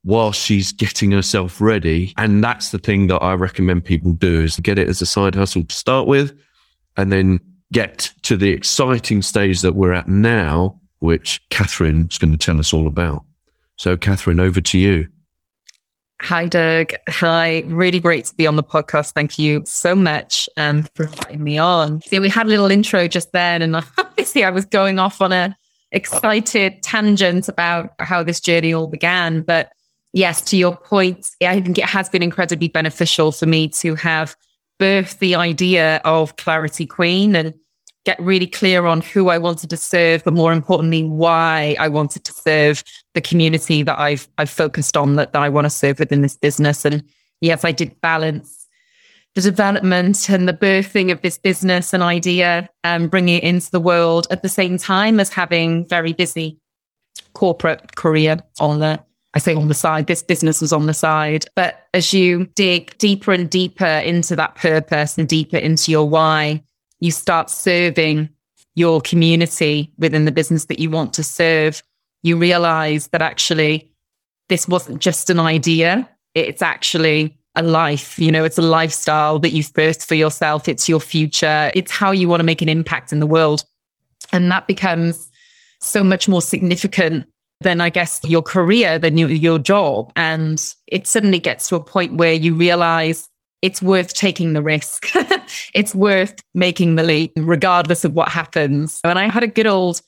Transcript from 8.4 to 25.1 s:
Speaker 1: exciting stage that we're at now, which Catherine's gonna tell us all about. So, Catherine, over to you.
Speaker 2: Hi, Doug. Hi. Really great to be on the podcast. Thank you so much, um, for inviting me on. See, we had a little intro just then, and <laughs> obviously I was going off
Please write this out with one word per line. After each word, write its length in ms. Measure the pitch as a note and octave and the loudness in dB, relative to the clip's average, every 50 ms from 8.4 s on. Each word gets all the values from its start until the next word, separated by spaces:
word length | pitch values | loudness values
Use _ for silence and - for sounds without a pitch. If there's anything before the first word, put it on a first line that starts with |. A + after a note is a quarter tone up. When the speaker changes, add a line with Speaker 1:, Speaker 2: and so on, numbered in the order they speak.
| G2+ G2 | 2 2
Speaker 1:
exciting 720 | F2 - - - - - C#3 B2+ B2+ A#2 - - A2 G2+ F#2+ | 0 0 -2 -4 0 0 2 2 0 -2 0 0 0 0 0
stage 380 | - - A2 G2+ G2 F#2 F2+ | 0 0 0 2 2 0 2
that 120 | F#2 F#2 F2 | 0 0 2
we're 200 | G2 F#2+ F2+ F2+ | 2 2 2 2
at 140 | F2+ - | 0 0
now, 720 | - F#2+ G2+ G#2+ A#2 A#2 A2 F2 D2+ D2+ E2 F2+ G2 - _ _ _ _ _ | 0 2 4 4 4 2 2 2 2 2 0 0 0 -4 _ _ _ _ _
which 420 | - E2 E2 D#2 - - - - _ _ | 0 0 0 0 -2 -6 -8 -8 _ _
Catherine's 680 | - - G2+ F2+ - - F2 D#2+ D#2 D#2+ E2 E2+ - - | -2 -2 -2 -2 0 0 0 2 2 2 0 -2 -2 0
gonna 180 | - D#2+ D#2 | 2 2 2
tell 220 | D#2 - - E2+ D#2 | 2 0 0 0 0
us 120 | D2+ - | 0 0
all 140 | - D#2+ D#2 | 0 0 0
about. 400 | D#2 C#2+ E2+ F2 E2 D2 D2 - _ _ _ _ _ _ _ _ _ _ | 0 0 -2 -2 -2 -4 -8 -10 _ _ _ _ _ _ _ _ _ _
So, 200 | - - F2+ F2+ | -4 -2 -2 -2
Catherine, 420 | E2+ - G2+ G2 F#2+ - F#2 E2+ F2 | 0 0 0 0 0 0 0 2 2
over 220 | F2+ F#2 F2 F#2 | 2 2 2 0
to 160 | D#2+ - - | -2 2 2
you. 300 | F#2 F#2+ G2+ G2 E2 D#2 - _ _ _ _ _ _ _ _ _ _ _ - _ _ _ _ _ _ _ _ _ - | 2 4 4 2 2 -2 -4 _ _ _ _ _ _ _ _ _ _ _ -20 _ _ _ _ _ _ _ _ _ -14
Speaker 2:
Hi, 240 | - - F3+ E3 E3+ | -6 -4 -4 -4 -2
Doug. 480 | F3 - F3 E3 D#3+ D#3+ E3 E3+ - - - _ - | 0 0 0 2 2 2 0 -2 -2 -6 -12 _ -10
Hi. 540 | D#3+ - F3 E3 E3 E3 E3 E3 D#3+ E3 D#3+ | -4 -2 0 2 2 2 0 0 -2 -4 -4
Really 340 | D#3+ E3 E3 F#3 F3+ F3 F3+ | -4 -2 0 0 2 0 2
great 260 | E3+ E3+ E3 C#3 - | 2 2 0 0 -4
to 100 | - _ | -8 _
be 100 | - D#3+ | 0 0
on 120 | D#3 D3+ | 2 2
the 60 | D3+ D3 | 0 -2
podcast. 500 | _ - D#3 D3 - - D3+ C#3+ - - | _ -2 -2 -2 0 -2 -2 -2 -2 -4
Thank 260 | D#3 D3 D3 - - | -4 -4 -4 -2 -2
you 240 | D3+ D3+ D3+ D3 D#3 | 0 0 0 -2 -4
so 300 | - - - - F3 F3+ | -6 -8 -2 0 2 2
much, 520 | G3 F#3 E3 D3+ D3 - _ - - - - _ | 4 2 2 0 -2 -6 _ -6 -6 -6 -6 _
um, 280 | - D3+ D3 D3 D3+ D3+ D3+ _ | -4 -2 0 0 0 -2 -4 _
for 120 | - D#3+ | -6 -6
inviting 380 | D#3 D3+ - - - C#3+ D3+ D3+ | -6 -6 -12 -14 -12 -10 -8 -6
me 140 | D3 D3 | -4 0
on. 440 | D3+ D#3+ F3 F3+ E3 D#3 D3+ D3+ D#3 | 0 2 2 2 2 0 -2 -4 -6
See, 180 | - - G3+ F#3+ | -6 -4 -2 0
we 100 | G3 G3 | 0 0
had 160 | G3 A3+ A3+ | 0 0 2
a 40 | A3 | 2
little 200 | G#3+ G#3 G3+ G3 | 2 4 4 4
intro 380 | G3 G3+ G#3+ - - F#3+ F3 | 4 2 2 2 0 0 0
just 240 | E3+ - F3+ E3 _ | 0 -2 -4 -6 _
then, 320 | - F3+ F3 F3 E3+ E3+ E3 | -2 0 0 0 0 0 0
and 120 | E3 D#3+ | 0 -2
<laughs> 220 | E3 E3 - _ | -2 -4 -4 _
obviously 460 | - A4 - _ - C4+ - - C4+ G3+ | -6 -6 -4 _ -4 -4 -2 0 0 0
I 80 | F#3+ | 2
was 140 | F3+ F#3+ G3 | 0 -2 -4
going 340 | _ - G3+ G3 G3 F#3+ F#3+ | _ 0 2 2 2 2 0
off 200 | F#3+ G3 | 0 -2